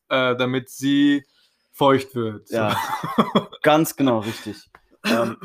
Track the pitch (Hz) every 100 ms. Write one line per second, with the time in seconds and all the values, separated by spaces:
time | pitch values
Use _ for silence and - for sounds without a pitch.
0 | - 135 127 123 127 131 127 - 135 143
1 | 143 143 - _ _ _ _ - 139 135
2 | 135 120 110 104 - 113 107 101 - -
3 | - - - 196 - - 151 151 160 -
4 | 135 113 107 110 110 101 - _ _ _
5 | 104 117 117 113